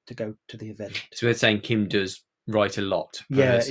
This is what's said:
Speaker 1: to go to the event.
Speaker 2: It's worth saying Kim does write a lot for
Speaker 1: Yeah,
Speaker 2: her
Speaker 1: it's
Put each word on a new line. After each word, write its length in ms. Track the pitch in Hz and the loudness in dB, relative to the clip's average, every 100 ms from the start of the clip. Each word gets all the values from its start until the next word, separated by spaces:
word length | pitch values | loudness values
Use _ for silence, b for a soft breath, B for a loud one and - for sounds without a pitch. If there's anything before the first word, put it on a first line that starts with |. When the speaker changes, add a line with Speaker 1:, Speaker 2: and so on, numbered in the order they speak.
| - | -16
Speaker 1:
to 80 | |
go 200 | 123 107 107 - | -10 -10 -10 -16
to 80 | 110 | -14
the 140 | 107 | -14
event. 360 | 104 101 - - | -12 -10 -10 -12
Speaker 2:
It's 100 | - | -2
worth 140 | 120 113 | 0 4
saying 240 | 117 104 | 2 2
Kim 260 | - 113 101 | 0 -2 2
does 360 | 104 95 - _ _ - | 0 0 -6 _ _ -2
write 320 | 107 101 101 | 2 2 0
a 40 | |
lot 340 | 98 92 78 - - | -2 -2 -4 -12 -4
for 60 | |
Speaker 1:
Yeah, 180 | 135 131 | 4 4
Speaker 2:
her 60 | 120 | 4
Speaker 1:
it's 120 | 117 | 2